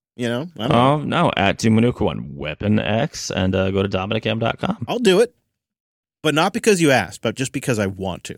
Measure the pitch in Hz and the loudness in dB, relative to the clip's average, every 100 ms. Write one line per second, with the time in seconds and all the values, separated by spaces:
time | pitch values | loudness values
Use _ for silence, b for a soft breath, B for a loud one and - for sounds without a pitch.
0 | _ - 120 120 175 160 113 117 131 151 | _ -8 -4 -4 -6 -6 0 4 4 2
1 | 139 123 151 - 98 - 117 110 120 - | 0 0 0 2 0 2 2 4 4 2
2 | 98 55 65 69 71 76 104 107 - 110 | -2 -4 -10 -10 -10 -4 0 0 0 -2
3 | 151 - - - 92 95 95 98 98 92 | -2 -6 -6 -2 0 0 0 0 0 -2
4 | 95 110 110 110 117 131 - - 113 220 | -4 -4 -2 -2 -2 -4 -6 -6 -6 0
5 | 220 185 233 _ _ _ _ _ _ _ | 4 4 2 _ _ _ _ _ _ _
6 | _ _ 156 147 180 226 233 196 156 127 | _ _ -2 2 2 0 2 4 4 4
7 | 87 - 117 107 131 143 - 107 98 92 | 2 -4 -4 -4 -6 -6 -2 0 -2 -2
8 | 95 85 - | -8 -8 -12